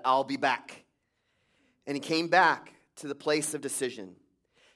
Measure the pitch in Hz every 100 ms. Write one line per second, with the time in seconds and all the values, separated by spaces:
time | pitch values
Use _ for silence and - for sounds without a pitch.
0 | 131 131 135 139 139 120 - - _ _
1 | _ _ _ _ _ _ _ _ - 143
2 | 143 160 165 175 165 135 - _ _ -
3 | 143 143 151 151 151 151 135 - 127 110
4 | 92 90 _ _ _ _ _